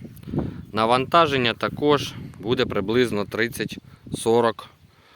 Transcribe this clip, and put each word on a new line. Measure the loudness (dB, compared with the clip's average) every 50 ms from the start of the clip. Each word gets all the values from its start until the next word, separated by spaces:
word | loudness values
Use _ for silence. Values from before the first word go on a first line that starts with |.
| -18 -18 -18 -16 -12 -6 -4 -4 -4 -4 -8 -12 -14 -6
Навантаження | -2 0 2 2 2 2 2 2 4 4 4 4 2 0 0 0 0
також | -2 -4 -4 -4 0 2 4 4 4 2 -4 -10 -12 -14 -14 -14 -8
буде | -4 -2 0 0 0
приблизно | 0 0 -4 -2 0 2 2 2 2 0 -4 -4
тридцять-сорок | -4 -2 -2 -2 -2 -2 -6 -8 -8 -8 -12 _ -20 -20 -20 -14 -10 -8 -2 2 4 4 4 4 2 0 -2 -12 -20 _ _ _ _ _ _ _ _ _